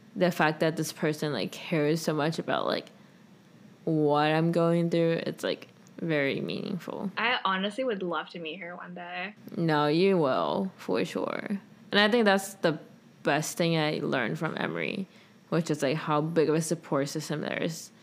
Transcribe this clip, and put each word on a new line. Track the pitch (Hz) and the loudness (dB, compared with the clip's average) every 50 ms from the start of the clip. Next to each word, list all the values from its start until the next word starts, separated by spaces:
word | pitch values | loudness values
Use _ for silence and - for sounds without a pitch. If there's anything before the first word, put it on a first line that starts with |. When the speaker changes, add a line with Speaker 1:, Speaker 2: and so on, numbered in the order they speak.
| - - - | -20 -14 -2
Speaker 1:
the | - 180 175 | 2 2 2
fact | 165 - 165 156 156 160 | 4 4 2 2 2 2
that | 170 160 160 | 0 0 0
this | 170 160 - | 0 -4 -6
person, | - - - 156 151 151 - 151 143 | -4 -2 -2 -2 0 0 -2 -2 -2
like, | 107 92 - | -2 -4 -4
cares | - - - - 180 156 147 147 156 165 | -6 -10 -6 -2 0 2 2 2 2 0
so | 160 - 156 | 0 -2 0
much | 151 143 160 160 - | 0 0 0 0 -2
about, | 175 - - 65 - 57 | -2 -2 -2 0 0 0
like, | - - - - - - - - - - - - - - - - - - - - - - - | -2 -2 -4 -8 -18 -20 -20 -20 -20 -20 -20 -20 -20 -20 -20 -20 -20 -20 -20 -20 -20 -8 -4
what | - 160 156 151 147 147 147 147 151 | 0 2 2 4 4 4 4 4 4
I'm | 156 160 160 170 | 4 4 4 4
going | 165 170 170 165 170 170 170 170 | 4 4 4 4 4 4 2 2
through, | 165 170 165 165 165 - - | 2 2 2 2 2 0 -2
it's, | - - - - | -4 -6 -4 -4
like, | 98 80 - - - - - - - - - | -4 -4 -4 -8 -18 -20 -20 -20 -20 -12 -8
very | - 170 160 147 139 139 117 - | -4 -2 0 0 2 0 0 -2
meaningful. | - - 80 - - - - 170 - - - - - 196 185 - | -4 -4 -4 -6 -4 -6 -6 -6 -6 -8 -8 -6 -6 -6 -4 -2
Speaker 2:
I | 208 233 247 - - | -2 0 -2 0 0
honestly | 190 190 185 190 208 208 262 262 | 0 0 0 -2 -4 -4 -2 -2
would | 262 220 190 196 | -2 -2 -2 -4
love | 175 165 151 165 - | -4 -4 -4 -6 -8
to | - 180 | -10 -12
meet | 170 156 151 196 | -10 -10 -10 -12
her | 180 170 180 | -12 -14 -12
one | 185 180 180 180 | -14 -14 -14 -14
day. | 180 175 175 180 180 180 202 214 - - - - | -14 -12 -10 -10 -8 -8 -10 -12 -14 -18 -10 -4
Speaker 1:
No, | - 170 165 156 147 147 147 | -2 2 2 4 4 4 4
you | 147 165 185 196 196 175 | 4 4 4 4 4 4
will, | 156 131 131 92 82 73 76 - 196 190 - | 4 4 2 2 2 2 0 0 -2 -2 -6
for | - - - 185 - 185 | -8 -4 -2 0 0 0
sure. | - - - - - - - - - 208 196 - - - - - - | -2 -2 -4 -4 -2 -4 -6 -4 -4 -6 -6 -6 -12 -20 -20 -12 0
And | - 202 | 2 4
I | 208 214 | 4 6
think | 208 247 226 | 4 4 6
that's | 202 190 196 196 - - | 6 4 4 2 -4 -10
the | - - 175 151 160 - - - - - - - - - | 0 0 0 0 0 -6 -14 -20 -20 -20 -20 -20 -4 0
best | 165 143 147 156 - - - | 2 2 2 0 -2 -2 0
thing | 175 165 165 160 | 2 2 2 2
I | 151 151 156 160 - | 2 0 0 -2 -2
learned | 151 143 135 120 104 160 156 | -2 0 0 0 0 -2 -2
from | 170 156 - - | -4 -4 -2 -2
Emory, | - - 80 82 80 - - - 190 - - - - - - - - - | -4 -2 -2 -2 -4 -4 -4 -6 -8 -10 -12 -20 -20 -20 -20 -20 -8 -2
which | - 160 165 - | -2 0 0 0
is, | 156 147 - | -2 0 0
like, | 135 139 | 0 0
how | 156 - - 151 151 | 0 -2 0 0 0
big | 151 160 165 165 151 147 | 0 0 2 2 2 4
of | 151 | 2
a | 160 | 2
support | 160 - 175 160 - - - 139 139 143 | 2 0 -4 -4 -4 -2 -2 -2 -2 -2
system | - 160 151 - 160 151 | -4 -8 -6 -6 -6 -6
there | - - - - | -4 -4 -4 -4
is. | - 180 160 - - - - - | -4 -4 -6 -8 -12 -16 -20 -20